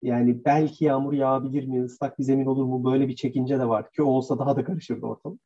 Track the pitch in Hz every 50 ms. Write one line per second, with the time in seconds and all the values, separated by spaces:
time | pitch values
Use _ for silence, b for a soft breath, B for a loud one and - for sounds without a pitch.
0 | - 127 120 120 120 120 123 120 - 143 143 151 156 147 - - 160 147 135 135
1 | 139 139 147 139 135 131 131 131 123 135 131 143 131 131 127 127 123 123 123 -
2 | - 135 - - 135 127 135 135 135 131 131 135 135 127 131 127 123 131 127 135
3 | 139 123 120 - - 127 117 131 127 127 143 127 123 117 113 107 107 - _ -
4 | 151 139 131 131 127 - 143 120 139 143 139 - - - 185 160 - - 120 113
5 | 123 131 147 - - - 185 247 _